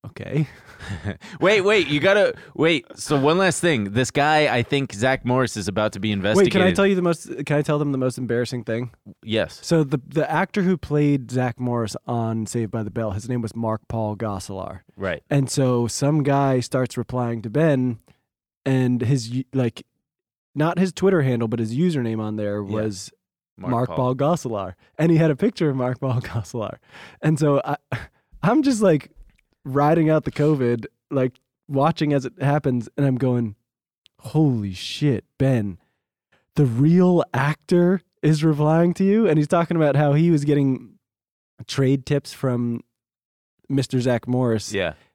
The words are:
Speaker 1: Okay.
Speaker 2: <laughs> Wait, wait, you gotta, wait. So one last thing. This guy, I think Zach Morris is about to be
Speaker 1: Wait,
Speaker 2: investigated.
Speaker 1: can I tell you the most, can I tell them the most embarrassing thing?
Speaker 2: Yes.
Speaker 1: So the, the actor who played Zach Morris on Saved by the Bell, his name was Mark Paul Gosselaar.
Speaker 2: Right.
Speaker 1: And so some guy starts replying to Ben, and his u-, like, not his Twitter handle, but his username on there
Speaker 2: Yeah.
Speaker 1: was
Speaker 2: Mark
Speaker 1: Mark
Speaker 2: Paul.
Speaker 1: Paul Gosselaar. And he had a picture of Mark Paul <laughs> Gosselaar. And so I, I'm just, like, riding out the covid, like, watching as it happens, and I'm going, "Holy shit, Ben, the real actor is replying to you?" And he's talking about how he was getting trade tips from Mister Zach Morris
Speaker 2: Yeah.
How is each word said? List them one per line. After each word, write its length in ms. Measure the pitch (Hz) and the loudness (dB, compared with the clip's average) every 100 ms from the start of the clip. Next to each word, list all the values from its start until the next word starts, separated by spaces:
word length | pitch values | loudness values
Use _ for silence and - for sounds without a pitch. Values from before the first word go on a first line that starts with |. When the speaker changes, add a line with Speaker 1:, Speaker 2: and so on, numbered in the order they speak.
| - | -18
Speaker 1:
Okay. 400 | - - 147 151 - - - - | -16 -6 -4 -4 -8 -20 -18 -12
Speaker 2:
<laughs> 480 | 92 104 - - 165 | -8 -8 -10 -16 -2
Wait, 220 | 180 214 | 2 2
wait, 240 | 190 214 143 | 4 2 2
you 100 | 147 | 0
gotta, 360 | 185 202 185 - - | 2 4 2 -2 -14
wait. 300 | - 160 156 - - | 0 0 0 -4 -14
So 200 | - 147 | -2 2
one 200 | 139 175 | 2 2
last 220 | 190 - | 2 2
thing. 300 | 170 131 101 | 0 0 0
This 160 | 107 127 | -2 0
guy, 440 | - 147 156 147 | 0 2 4 2
I 80 | 120 | 0
think 300 | 117 139 135 | 0 -2 -4
Zach 320 | 101 131 131 | -2 -2 0
Morris 320 | 123 127 123 107 | 0 0 0 -2
is 100 | 95 | -4
about 260 | 98 107 | -2 -2
to 40 | 98 | -2
be 100 | 107 | -4
Speaker 1:
Wait, 20 | |
Speaker 2:
investigated. 400 | 101 95 170 190 | 0 2 4 4
Speaker 1:
can 80 | 190 | 4
I 120 | 185 | 2
tell 140 | 175 196 | 4 2
you 80 | |
the 60 | 185 | 2
most, 260 | 175 170 - 123 143 | 0 -2 -6 -10 -2
can 100 | 147 | -2
I 60 | |
tell 160 | 147 147 | 0 -2
them 120 | 147 | 0
the 60 | 135 | -2
most 220 | 127 127 | -2 -4
embarrassing 460 | 120 120 123 123 | -4 -2 -2 -6
thing? 260 | 113 113 123 _ - - | -6 -6 -6 _ -20 -18
Speaker 2:
Yes. 380 | 113 110 90 - | -4 -2 -2 -8
Speaker 1:
So 200 | - 165 | 0 0
the, 160 | 139 143 - | 2 -2 -4
the 240 | 143 147 | -4 0
actor 300 | 156 190 208 | -2 -2 0
who 160 | 180 180 | 0 -2
played 540 | - 147 147 143 117 | -2 0 2 0 -2
Zach 280 | 127 123 117 | -4 -4 -4
Morris 380 | 123 120 110 - - | -4 -2 -4 -8 -6
on 380 | 117 113 113 | -4 -2 -4
Saved 260 | 107 120 110 | -4 -6 -4
by 120 | 113 | -6
the 80 | 104 | -6
Bell, 220 | 113 110 | -6 -6
his 180 | 98 113 | -6 -6
name 100 | 123 | -6
was 160 | 113 117 | -6 -6
Mark 240 | 113 110 _ | -6 -6 _
Paul 260 | 117 107 | -6 -4
Gosselaar. 680 | 104 107 98 - 95 92 95 _ | -4 -6 -6 -8 -10 -10 -14 _
Speaker 2:
Right. 280 | - 98 78 _ | -8 -6 -6 _
Speaker 1:
And 180 | 143 131 | -2 0
so 360 | - 127 120 117 | 0 0 2 -2
some 360 | - 143 156 | -2 0 0
guy 380 | 139 139 139 131 | 0 2 2 0
starts 380 | 120 127 127 - | -2 -4 -2 -6
replying 420 | 113 127 120 117 | -6 -4 -4 -6
to 80 | 110 | -4
Ben, 500 | 127 165 135 127 113 _ _ _ _ _ _ 135 | 0 2 2 0 -4 _ _ _ _ _ _ -2
and 340 | 131 127 123 | 2 2 2
his 300 | 117 139 113 | 2 0 -2
u-, 140 | 123 131 | -6 -4
like, 320 | 135 120 - - _ _ _ _ _ _ | -2 -2 -4 -20 _ _ _ _ _ _
not 240 | 139 156 175 | -2 0 2
his 140 | 190 | -2
Twitter 300 | - 190 180 | 2 2 4
handle, 260 | 135 117 117 | 2 0 0
but 120 | 113 | -2
his 140 | 110 | -2
username 460 | 123 180 151 117 110 | 0 0 0 -2 -2
on 160 | 107 107 | -4 -4
there 260 | 104 104 | -4 -4
Speaker 2:
Yeah. 80 | 101 | -4
Speaker 1:
was 360 | 107 110 95 - _ _ _ _ - | -4 -4 -6 -16 _ _ _ _ -12
Speaker 2:
Mark 140 | 104 | -4
Speaker 1:
Mark 160 | 120 127 | -2 -2
Speaker 2:
Paul. 80 | 87 | -2
Speaker 1:
Paul 180 | 127 131 | -2 0
Gosselaar. 580 | 143 170 127 107 92 - _ - | 0 -2 -4 -6 -8 -12 _ -2
And 120 | 165 | 2
he 60 | 160 | 4
had 140 | 160 | 4
a 60 | 139 | 2
picture 340 | 220 - 156 | -2 0 -2
of 60 | 135 | 0
Mark 220 | 127 127 | -4 -2
Paul 220 | 135 123 | -2 -2
<laughs> 0 | |
Gosselaar. 560 | - 117 - 120 104 - _ - - - | -4 -8 -6 -8 -8 -10 _ -20 -20 -4
And 160 | 156 151 | -2 2
so 240 | 151 139 | 2 2
I, 120 | - - _ 120 - _ _ - | 0 -8 _ -10 -10 _ _ -4
I'm 200 | 175 269 | 2 2
just, 200 | 277 226 | 2 2
like, 280 | 202 151 - - - _ _ _ 139 | 2 2 -2 -20 -20 _ _ _ -4
riding 440 | 135 147 165 156 | 2 4 4 4
out 140 | 156 | 2
the 60 | 135 | 0
covid, 540 | - 151 147 120 120 - _ _ | 0 2 2 0 0 -6 _ _
like, 300 | 135 131 _ _ _ - | -2 -2 _ _ _ -4
watching 440 | 135 147 160 147 | 0 2 2 0
as 140 | 143 131 | 0 -2
it 80 | - | -4
happens, 440 | 135 147 143 123 110 - | 0 0 0 -2 -4 -2
and 80 | 139 | 0
I'm 100 | 123 | 2
going, 380 | 131 123 113 104 _ _ _ _ _ _ | 0 0 -2 -8 _ _ _ _ _ _
"Holy 540 | - 156 151 117 101 | -4 2 2 2 -4
shit, 500 | 92 - - 147 113 _ _ | -8 -12 -2 0 0 _ _
Ben, 400 | 135 123 104 85 _ _ _ _ _ _ _ | 0 2 -2 -10 _ _ _ _ _ _ _
the 120 | - 135 | 0 2
real 580 | 117 151 175 180 175 - | 4 4 6 6 4 0
actor 720 | 127 139 151 - 175 175 190 _ _ | -2 -2 -4 0 2 4 0 _ _
is 220 | 147 156 | 0 2
replying 480 | 160 147 151 160 175 | 2 2 2 4 2
to 120 | 170 | 2
you?" 220 | 196 214 214 | 2 4 4
And 120 | 156 | 2
he's 100 | 147 | 2
talking 300 | 175 165 170 | 0 2 2
about 180 | 151 139 | 2 4
how 160 | 147 | 4
he 180 | 143 170 | 4 4
was 140 | 156 | 2
getting 540 | 147 143 139 127 120 _ _ _ _ _ _ _ - | 2 2 2 -2 -8 _ _ _ _ _ _ _ -8
trade 380 | - 131 135 | 0 2 0
tips 300 | - 143 - | 0 -4 -4
from 480 | - 135 120 120 117 - _ _ _ _ _ _ _ - | -6 -4 -2 -2 -6 -10 _ _ _ _ _ _ _ -4
Mister 320 | 135 135 131 | -2 0 0
Zach 260 | 123 117 - | 0 0 0
Morris 420 | 123 123 110 - | 0 2 0 -2
Speaker 2:
Yeah. 240 | 98 87 - _ | -2 -4 -6 _